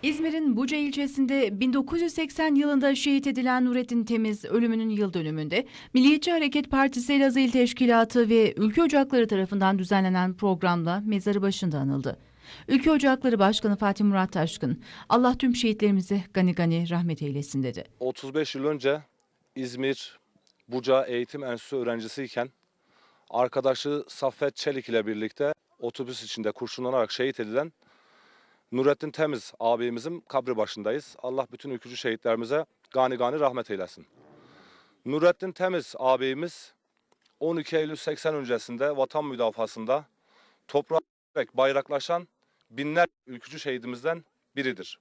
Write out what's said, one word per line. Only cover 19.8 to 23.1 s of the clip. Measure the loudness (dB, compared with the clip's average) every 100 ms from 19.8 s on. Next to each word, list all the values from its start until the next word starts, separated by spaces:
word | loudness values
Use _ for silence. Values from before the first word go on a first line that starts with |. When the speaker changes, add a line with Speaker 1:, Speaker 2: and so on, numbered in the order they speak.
| -2 -2 -8 -20 _ _ _ _ _
Speaker 2:
Buca | -6 2 2
Eğitim | 2 -2 -4 -6
Enstitüsü | -8 -8 -6 -4
öğrencisiyken | -2 -4 -6 -8 -8 -6 -6 _ _ _ _ _ _